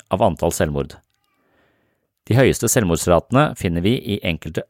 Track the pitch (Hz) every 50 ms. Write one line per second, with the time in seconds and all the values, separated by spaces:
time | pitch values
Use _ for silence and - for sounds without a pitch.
0 | - - - 92 113 101 80 - - 85 - - 95 80 73 71 69 67 - -
1 | _ _ _ _ _ _ _ _ _ _ _ _ _ _ _ _ _ _ _ _
2 | _ _ _ _ _ - 107 127 135 101 73 - - 117 - 139 110 87 85 80
3 | - 92 87 82 - - - 131 151 - - - - 95 85 85 85 101 123 -
4 | - - 101 101 - 95 82 80 - - 80 - - -